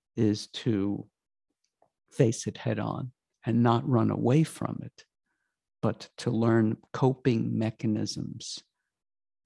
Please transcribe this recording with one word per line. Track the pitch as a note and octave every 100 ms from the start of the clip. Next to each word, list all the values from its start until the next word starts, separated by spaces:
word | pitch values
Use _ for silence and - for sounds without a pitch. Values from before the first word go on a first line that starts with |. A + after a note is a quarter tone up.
| _ -
is | A2 G#2 -
to | - B2+ G#2 G2 G2+ - _ _ _ _ _ _ _ _ _ _
face | - A#2+ - -
it | -
head | A#2 A2
on | A2 - B2+ - _ _ -
and | A#2
not | A#2+ A#2 C#3+
run | A#2+ G#2+
away | G2+ A#2 D3
from | D#3 - - -
it, | - - - _ _ _ _ _ _ _
but | A2 - - -
to | B2+
learn | A2 A2+ A2+ A2 A2+ _
coping | - C3 C3 C3+ A2+ A#2 A2
mechanisms | A2 - A2+ G#2+ G#2+ - - - - - - _ _ _ _ _ _ _